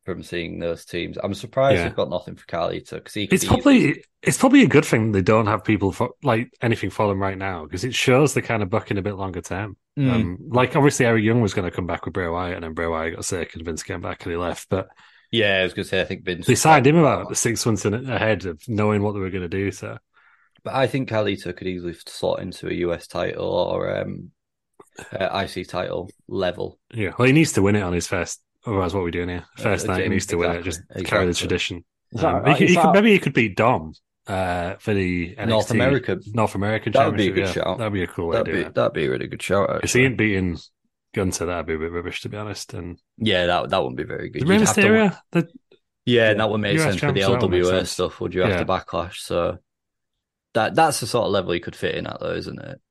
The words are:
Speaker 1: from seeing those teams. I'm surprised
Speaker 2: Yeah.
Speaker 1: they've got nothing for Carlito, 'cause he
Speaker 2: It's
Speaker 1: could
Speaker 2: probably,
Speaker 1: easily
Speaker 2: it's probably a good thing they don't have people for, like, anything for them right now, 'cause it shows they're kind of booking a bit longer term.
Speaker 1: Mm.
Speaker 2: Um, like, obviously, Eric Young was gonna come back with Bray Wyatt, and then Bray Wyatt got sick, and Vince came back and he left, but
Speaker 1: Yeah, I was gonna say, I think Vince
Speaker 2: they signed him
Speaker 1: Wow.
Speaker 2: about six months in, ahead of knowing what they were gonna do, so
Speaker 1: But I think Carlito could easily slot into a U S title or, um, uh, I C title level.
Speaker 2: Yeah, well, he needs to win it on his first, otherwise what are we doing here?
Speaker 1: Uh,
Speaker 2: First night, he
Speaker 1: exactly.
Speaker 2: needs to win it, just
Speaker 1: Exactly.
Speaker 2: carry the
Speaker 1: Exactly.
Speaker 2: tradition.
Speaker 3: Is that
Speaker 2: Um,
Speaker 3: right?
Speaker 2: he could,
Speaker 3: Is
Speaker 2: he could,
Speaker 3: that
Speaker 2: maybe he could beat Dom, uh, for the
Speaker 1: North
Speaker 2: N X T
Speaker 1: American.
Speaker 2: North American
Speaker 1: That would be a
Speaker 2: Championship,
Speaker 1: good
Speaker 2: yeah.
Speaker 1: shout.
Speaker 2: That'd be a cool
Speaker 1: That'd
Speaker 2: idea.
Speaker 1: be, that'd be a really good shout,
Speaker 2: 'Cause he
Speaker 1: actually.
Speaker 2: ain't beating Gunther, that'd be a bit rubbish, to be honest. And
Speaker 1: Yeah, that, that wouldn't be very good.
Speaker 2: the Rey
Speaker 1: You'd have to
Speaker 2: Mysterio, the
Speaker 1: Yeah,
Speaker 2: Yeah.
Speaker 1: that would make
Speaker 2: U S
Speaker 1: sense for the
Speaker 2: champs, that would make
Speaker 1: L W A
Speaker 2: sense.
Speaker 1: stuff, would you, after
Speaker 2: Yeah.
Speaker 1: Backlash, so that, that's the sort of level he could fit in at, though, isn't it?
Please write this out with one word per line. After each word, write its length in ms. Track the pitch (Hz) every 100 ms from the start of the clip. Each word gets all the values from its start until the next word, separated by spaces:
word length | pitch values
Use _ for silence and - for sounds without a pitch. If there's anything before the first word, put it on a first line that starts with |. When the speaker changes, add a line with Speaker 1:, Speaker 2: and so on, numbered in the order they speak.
| -
Speaker 1:
from 160 | 87
seeing 380 | 87 87 85 87
those 240 | 85 82
teams. 340 | - 90 85 82
I'm 100 | 101
surprised 440 | 98 117 - 135 98
Speaker 2:
Yeah. 80 | 85
Speaker 1:
they've 80 | -
got 140 | 76
nothing 260 | 87 - 90
for 100 | -
Carlito, 560 | 85 87 90 - 80
'cause 100 | -
he 100 | 107 104
Speaker 2:
It's 120 | 190
Speaker 1:
could 60 | -
Speaker 2:
probably, 280 | - 294 254
Speaker 1:
easily 260 | 143 - - _
Speaker 2:
it's 160 | - -
probably 260 | 269 277
a 40 | 185
good 160 | 139 151
thing 260 | 131 110
they 80 | 101
don't 260 | 95 110 104
have 160 | 107
people 280 | - 107 101
for, 180 | 85 120 -
like, 280 | 135 113 127 _
anything 280 | 120 113 98
for 180 | - 107
them 140 | 98
right 160 | 98 95
now, 280 | 95 90 78
'cause 160 | 92 127
it 100 | 117
shows 380 | - 127 147
they're 100 | -
kind 180 | - 113
of 60 | 98
booking 280 | 104 - 101
a 40 |
bit 120 | 95 98
longer 260 | 95 90
term. 360 | - 92 107 92 _ -
Speaker 1:
Mm. 140 | 135
Speaker 2:
Um, 260 | 120 95 92 -
like, 260 | 123 127 156
obviously, 300 | 139 - 120
Eric 180 | 113
Young 160 | 107 120
was 120 | 107
gonna 180 | - 90
come 160 | - 87
back 160 | 85 -
with 80 |
Bray 140 | 85 87
Wyatt, 280 | 85 90 90
and 80 | 85
then 80 |
Bray 140 | 80 82
Wyatt 280 | 82 82 85
got 100 | -
sick, 280 | 92 82 -
and 80 |
Vince 200 | 80 78
came 180 | - 92
back 220 | 92 - 95
and 60 |
he 60 | 85
left, 300 | 87 - -
but 180 | 95 - _ - _ _
Speaker 1:
Yeah, 280 | 113 104 98
I 40 |
was 100 | 92
gonna 120 | - 95
say, 160 | 95
I 40 | 87
think 180 | 95 -
Vince 200 | 87 87
Speaker 2:
they 80 | 117
signed 300 | 160 151 127
him 120 | 165
Speaker 1:
Wow. 200 | 147 101
Speaker 2:
about 160 | 98 -
six 280 | 120 110 127
months 200 | 104 110
in, 80 |
ahead 520 | 104 135 107 107 98 90
of 160 | 80 -
knowing 340 | 104 104 104
what 100 | 104
they 60 | 104
were 100 | 95
gonna 180 | 92 90
do, 240 | 95 98
so 260 | 95 107 113 _ _ _ _ _ _
Speaker 1:
But 120 | - 135
I 120 | 131
think 220 | 139 123
Carlito 460 | 110 104 98 87 90
could 120 | 92
easily 260 | 90 87
slot 460 | 82 - - 90 87
into 260 | 95 90 87
a 40 |
U 200 | 87 87
S 120 | 85 -
title 380 | 85 87 82 92
or, 520 | 92 90 92 95 98
um, 320 | 95 50 - _ _ _ _ _ - - -
uh, 160 | - 92
I 140 | 98 95
C 180 | - 92
title 440 | 87 92 87 90 - -
level. 520 | 101 90 90 92 - _
Speaker 2:
Yeah, 180 | 113 95 -
well, 80 | 127
he 60 |
needs 200 | 147 160
to 80 | -
win 140 | 98 104
it 60 |
on 120 | 92
his 140 | 87 -
first, 340 | 92 85 - _ _ -
otherwise 280 | 101 90
what 80 | 98
are 20 |
we 80 | 87
doing 180 | 85 87
here? 160 | 87 - -
Speaker 1:
Uh, 20 |
Speaker 2:
First 260 | - 92 -
night, 80 | 92
he 60 |
Speaker 1:
exactly. 60 | 95
Speaker 2:
needs 160 | 98 -
to 100 | 85
win 140 | 85
it, 120 | 87
just 160 | 90 85
Speaker 1:
Exactly. 220 | - - 90
Speaker 2:
carry 200 | 107 92
the 40 |
Speaker 1:
Exactly. 160 | 85 87
Speaker 2:
tradition. 380 | 90 - 87 _ _ _
Speaker 3:
Is 80 | 113
that 140 | 156 -
Speaker 2:
Um, 80 |
Speaker 3:
right? 40 | -
Speaker 2:
he 60 | 165
could, 40 |
Speaker 3:
Is 60 | 190
Speaker 2:
he 60 | 180
could, 40 | 160
Speaker 3:
that 80 |
Speaker 2:
maybe 180 | 196 220
he 80 | 196
could 140 | -
beat 220 | 135 113 90
Dom, 360 | 113 113 78 - _ _ -
uh, 480 | 95 92 90 87 98
for 140 | -
the 420 | 101 92 90 85 90
Speaker 1:
North 40 |
Speaker 2:
N 120 | 110
X 140 | 110 104
T 80 | 113
Speaker 1:
American. 440 | 127 139 - 92 -
Speaker 2:
North 280 | 113 107 98
American 360 | 101 110 -
Speaker 1:
That 120 | 131 143
would 100 | -
be 60 |
a 40 | 98
Speaker 2:
Championship, 280 | 95 95 -
Speaker 1:
good 40 |
Speaker 2:
yeah. 40 | -
Speaker 1:
shout. 120 | 92
Speaker 2:
That'd 140 | 110
be 100 | 101
a 40 | 90
cool 220 | - 85
Speaker 1:
That'd 220 | 95 104
Speaker 2:
idea. 120 | 90 -
Speaker 1:
be, 40 |
that'd 220 | - 120
be 120 | - 71
a 40 |
really 160 | 64 -
good 140 | -
shout, 260 | - 98 -
Speaker 2:
'Cause 120 | 80
he 40 | -
Speaker 1:
actually. 200 | 123 131
Speaker 2:
ain't 120 | 104
beating 400 | 107 95 92 80 - _ _ _ _
Gunther, 320 | - 92 - 85
that'd 180 | 87 82
be 80 |
a 40 | 80
bit 120 | 80
rubbish, 300 | 87 85 -
to 80 | 107
be 80 | 104
honest. 360 | 107 101 -
And 260 | 92 87 87 _ -
Speaker 1:
Yeah, 300 | 107 92 87
that, 220 | 87 -
that 80 | 95
wouldn't 180 | 71 64
be 60 |
very 260 | - - -
good. 140 | -
Speaker 2:
the 20 | 151
Rey 100 | 202
Speaker 1:
You'd 80 | 196
have 80 | 185
to 60 |
Speaker 2:
Mysterio, 360 | 202 220 208 - _
the 180 | 170 165 - _ _ _ _ -
Speaker 1:
Yeah, 240 | 120 110
Speaker 2:
Yeah. 40 | 107
Speaker 1:
that 140 | 110
would 120 | 107
make 120 | 104 101
Speaker 2:
U 40 |
S 40 |
Speaker 1:
sense 120 | - 95
for 120 | -
the 80 | -
Speaker 2:
champs, 20 |
that 80 | 95 98
would 100 | 95
make 100 | 90
Speaker 1:
L 20 | 90
W 60 | 92
A 40 |
Speaker 2:
sense. 120 | 90
Speaker 1:
stuff, 280 | - 90 -
would 120 | 95
you, 100 | 92
after 140 | 92 90
Speaker 2:
Yeah. 40 |
Speaker 1:
Backlash, 520 | 82 92 - 87 87 -
so 400 | - 90 85 90 _ _ _ _ _ _ _ _ _
that, 220 | 113 110 123
that's 240 | 160 -
the 80 | 117
sort 180 | 123 98
of 60 |
level 200 | 104 113
he 80 | 87
could 160 | - -
fit 200 | 92 -
in 100 | 78
at, 120 | -
though, 140 | 85
isn't 260 | 87 87 -
it? 180 | - - _